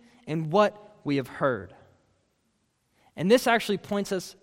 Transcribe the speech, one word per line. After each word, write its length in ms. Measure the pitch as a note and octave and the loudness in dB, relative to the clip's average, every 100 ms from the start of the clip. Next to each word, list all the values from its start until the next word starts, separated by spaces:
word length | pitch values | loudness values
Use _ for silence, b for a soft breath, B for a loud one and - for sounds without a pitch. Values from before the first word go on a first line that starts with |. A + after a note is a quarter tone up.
| B B - | B B -6
and 260 | D#3+ D#3 | -4 0
what 480 | F#3+ G#3 - - - | 2 2 0 -18 -10
we 140 | D3 C#3 | -2 -2
have 100 | A#2+ | -4
heard." 480 | - C#3+ A2 F2+ - - _ _ _ _ _ _ _ _ _ _ b b - | -2 -2 -2 -8 -20 -20 _ _ _ _ _ _ _ _ _ _ b b -4
And 140 | F3+ | 4
this 160 | B3 B3 | 4 4
actually 320 | A3+ - G3 | 0 0 -4
points 340 | - G3+ G3 | -4 -6 -4
us 240 | F#3 - - | -6 -8 -18